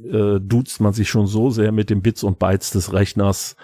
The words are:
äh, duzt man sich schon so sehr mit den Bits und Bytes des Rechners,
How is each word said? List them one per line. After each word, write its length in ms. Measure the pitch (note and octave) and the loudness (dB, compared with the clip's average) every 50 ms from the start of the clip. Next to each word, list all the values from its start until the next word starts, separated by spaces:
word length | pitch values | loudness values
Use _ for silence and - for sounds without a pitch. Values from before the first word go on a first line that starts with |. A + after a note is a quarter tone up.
| A2 A#2 | -10 -4
äh, 300 | B2 G#2+ G#2 G#2 G2+ G2 | -2 0 2 2 2 0
duzt 400 | G2 G2 A#2+ A#2+ C3 - - - | 0 0 0 0 0 -2 -2 0
man 140 | G#2+ G#2 G2 | 0 0 2
sich 160 | A2 G2+ - | 0 -2 0
schon 180 | - A2+ G#2 F#2+ | 0 0 0 0
so 220 | G#2 G#2+ A#2 C3+ | 0 0 0 0
sehr 220 | A2+ A2+ G#2+ G#2+ | 0 0 0 0
mit 180 | G#2+ G#2+ G#2+ - | 0 0 0 0
den 120 | G#2+ G2 | 0 0
Bits 220 | F#2+ A2+ G#2+ - - | 2 0 -2 0 -2
und 160 | G2+ F#2+ - | -2 0 0
Bytes 300 | F#2+ F#2 F#2+ F#2+ - - | 0 0 0 0 -2 -2
des 220 | - G2 F2 - - | -2 -2 -2 0 0
Rechners, 640 | G2 G2+ - - G#2 G2 G2 F#2+ - - - - _ | 0 0 0 0 0 0 0 0 -2 -6 -10 -14 _